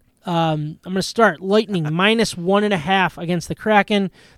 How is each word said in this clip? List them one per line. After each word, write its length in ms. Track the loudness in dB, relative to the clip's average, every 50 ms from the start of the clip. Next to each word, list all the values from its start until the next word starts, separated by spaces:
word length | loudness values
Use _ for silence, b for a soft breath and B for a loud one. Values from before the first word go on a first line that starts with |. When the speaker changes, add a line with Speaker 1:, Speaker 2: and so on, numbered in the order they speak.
| _ _ _ _ -6
Speaker 1:
Um, 520 | -4 -2 0 0 0 0 -2 -4 -6 -10 -12 -10
I'm 80 | -6
gonna 100 | -4 -4
start 380 | -4 -2 0 2 2 2 2 0
Lightning 460 | -2 0 2 2 2 0 -2 -2 -2 -2
Speaker 2:
<laughs> 40 | 0
Speaker 1:
minus 420 | 2 2 2 2 2 0 -2 -4
one 280 | -4 -2 0 2 2 2
and 100 | 0 0
a 40 | -2
half 380 | 0 0 0 2 0 0 -2
against 320 | -6 -6 -4 -4 -4 -4 -6
the 60 | -8
Kraken. 560 | -6 -2 2 2 2 2 2 0 0 -2 -2 b b b b b